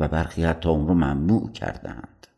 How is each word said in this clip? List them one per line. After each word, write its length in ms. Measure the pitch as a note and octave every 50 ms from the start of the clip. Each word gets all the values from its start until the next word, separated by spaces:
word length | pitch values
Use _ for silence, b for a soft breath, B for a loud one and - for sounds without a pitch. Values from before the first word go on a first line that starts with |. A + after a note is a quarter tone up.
و 80 | D#2 C#2+
برخی 360 | D#2 D#2+ E2 - - D#2+ E2
حتی 240 | E2 D#2+ - - E2+
اون 200 | D#2+ D2+ D2 E2
رو 60 | F2+
ممنوع 580 | F2 D#2 C#2 C#2 C#2 D2+ F2+ A2 G#2 - - -
کردند. 760 | - - - - - - - - - - - - _ - _ _